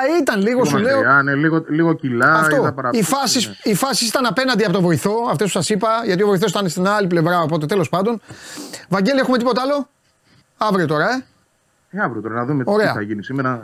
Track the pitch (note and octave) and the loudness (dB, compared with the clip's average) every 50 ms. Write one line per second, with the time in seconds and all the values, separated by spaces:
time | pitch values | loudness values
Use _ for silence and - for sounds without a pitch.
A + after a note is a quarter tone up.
0 | C4 C4+ D#4+ F4 C#4+ C#4 B3+ G3+ G3 G#3+ B3 B3 B3+ D3 C#3+ C#3+ G#3 B3 C4+ C4+ | 0 2 2 2 2 2 0 0 0 0 2 2 2 2 2 0 0 2 2 2
1 | - - C3+ C#3 C3+ C#3 C#3 C#3 D3+ D#3+ D#3 D#3+ D#3+ - D3+ D#3 E3 E3 D#3+ D#3+ | 2 4 4 4 2 2 0 0 2 2 2 0 -2 0 0 2 2 2 2 0
2 | - C3 B2 A#2 B2+ C#3+ D#3+ E3 D#3+ D#3 D3+ C#4 A3 - - C3+ C3 B2+ - A#3 | -2 -2 0 2 4 4 4 4 4 2 2 2 0 0 -2 -4 -4 -2 0 0
3 | G#3 - C4 C#4 C#4 G#3+ - C4 G#3 G#3 G3 - - B3 G#3+ E3+ - C#4 B3+ - | 0 0 0 0 0 0 0 -2 -2 -4 -6 -6 -2 0 0 0 0 0 -2 -2
4 | - A3+ - D4+ C4 A#3 E3+ B3+ C4 C4 B3+ G3 A3 G#3 F3 G3+ F3 F3 E3 C#3 | -2 -2 0 0 0 0 0 0 0 0 2 2 2 2 2 2 2 2 2 2
5 | - G3+ G#3 A3+ A#3 B3 G3 C#3+ G#3+ F#3+ - G3+ D#3 - G#3+ G3 A3 A3 A3 A3+ | 0 0 -2 0 0 -2 0 0 0 0 0 -2 -2 0 -2 0 0 0 0 0
6 | A#3 A3+ F3+ F3 G#3+ G#3 G3+ F3+ F#3 G#3+ E3 G#3 G3+ F3 D3+ F3+ F3+ G3 G#3 G#3 | 0 0 0 2 2 2 2 2 0 0 0 0 -2 -2 -2 -2 0 0 2 0
7 | G3+ F3 F3+ E3+ D#3 E3+ F3 F3 E3 D3 D#3+ E3 D3+ D3 G#3 G3+ E3 - - F3 | 0 0 2 2 2 2 2 2 0 0 -2 -2 -2 0 0 0 0 0 -2 -2
8 | G3 A3 A#3+ G#3+ - - - - - - - - - - - - - - E3+ G3 | -2 -2 -2 -4 -8 -14 -20 -20 -20 -18 -16 -16 -16 -16 -16 -16 -8 -4 -2 0
9 | F#3+ G#3 C#4 C4+ C4 - B3+ B3 A#3 B3+ A#3+ B3 B3+ C4+ C#4+ C#4+ C4 - _ _ | 2 2 2 2 2 2 0 0 0 0 0 0 0 0 -2 -2 -4 -6 _ _
10 | _ _ _ _ _ _ _ _ _ _ _ - A3 G#3+ F#3+ F#3+ E3+ C#3+ D#3 D3+ | _ _ _ _ _ _ _ _ _ _ _ -4 -2 0 0 0 0 0 0 0
11 | D#3+ G3+ A#3+ C4 B3+ _ _ _ _ _ _ _ _ _ _ _ _ _ - F#3+ | 0 0 -2 -4 -6 _ _ _ _ _ _ _ _ _ _ _ _ _ -8 -6
12 | G#3+ E3 A#2 A2 G2+ A2 A2 A#2+ A#2+ B2 D3+ C#3 B2 - G3+ G#3+ G#3+ E3+ A#2+ G#2 | -6 -4 -4 -6 -8 -6 -6 -4 -4 -2 -2 -2 0 0 0 2 2 0 0 -2
13 | G#2 G#2 A2 G#2 G2 - C3 C#3 C3 B2+ B2+ A#2 | -4 -6 -6 -8 -8 -6 -6 -4 -4 -4 -4 -6